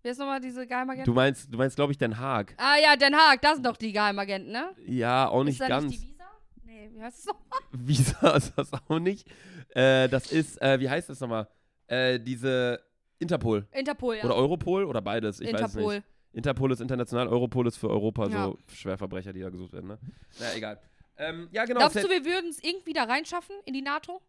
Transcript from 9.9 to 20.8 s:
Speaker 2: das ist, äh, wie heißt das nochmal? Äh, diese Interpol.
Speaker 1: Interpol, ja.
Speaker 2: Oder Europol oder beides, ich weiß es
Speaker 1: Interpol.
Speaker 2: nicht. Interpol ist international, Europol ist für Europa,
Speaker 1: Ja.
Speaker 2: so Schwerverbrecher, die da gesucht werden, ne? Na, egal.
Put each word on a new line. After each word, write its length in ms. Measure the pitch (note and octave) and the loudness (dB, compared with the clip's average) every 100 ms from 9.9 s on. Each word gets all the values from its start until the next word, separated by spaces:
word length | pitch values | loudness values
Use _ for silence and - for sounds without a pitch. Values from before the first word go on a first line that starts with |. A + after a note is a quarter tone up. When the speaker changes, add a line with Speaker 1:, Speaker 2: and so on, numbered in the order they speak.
| C3 B2+ | 6 4
Speaker 2:
das 220 | C3 - | 2 0
ist, 320 | D#3 D3 - | 0 0 0
äh, 160 | C3+ C3+ | 2 2
wie 100 | C3 | 2
heißt 200 | D3+ - | -2 -6
das 100 | C3+ | -10
nochmal? 300 | B2 A2+ G#2 _ _ _ _ | -4 -4 -6 _ _ _ _
Äh, 320 | B2 B2+ B2+ | 0 2 0
diese 600 | A#2 B2 C3 B2+ B2 A#2 _ _ _ _ | -2 -4 0 0 0 -2 _ _ _ _
Interpol. 480 | E3 D#3+ A#2+ G#2 G2+ | -2 0 2 0 -2
Speaker 1:
Interpol, 440 | C4+ C4+ C#4+ B3+ A3 | -6 -6 -4 -4 -2
ja. 80 | |
Speaker 2:
Oder 120 | G#3+ A#2+ | 2 4
Europol 480 | C3+ E3+ F3 F#3 | 2 0 -2 -2
oder 160 | F#3+ A#2+ | -2 -4
beides, 400 | G2 A2+ G#2+ G2+ | -2 -2 -2 -4
ich 100 | - | -4
weiß 100 | A3+ | -2
es 120 | - | -2
Speaker 1:
Interpol. 200 | G#2+ G#3 G#3 | -2 -2 -2
Speaker 2:
nicht. 100 | - _ _ | -8 _ _
Interpol 360 | - C3 C3 C3+ | -4 -4 0 0
ist 80 | B2+ | 0
international, 460 | B2+ B2+ A#2 A#2+ B2 | -2 -4 -2 -2 2
Europol 380 | A#2+ B2 B2+ A#2+ | 2 2 0 0
ist 120 | - | -2
für 100 | G#2+ | -2
Europa, 380 | G#2+ G#2+ G#2+ G#2 | 0 0 0 -2
Speaker 1:
Ja. 160 | G#2 | 0
Speaker 2:
so 140 | G2 - _ | -2 -6 _
Schwerverbrecher, 580 | - F#2+ F#2+ F#2+ F#2 F#2+ | -12 -8 -6 -6 -10 -10
die 80 | F#2 | -12
da 80 | F#2 | -10
gesucht 240 | F2+ F2+ | -12 -14
werden, 140 | F#2 F2+ | -14 -14
ne? 120 | G#2+ B2+ - - - | -14 -18 -20 -20 -12
Na, 160 | A#2 | -8
egal. 240 | A2 G#2+ G#2 | -8 -10 -12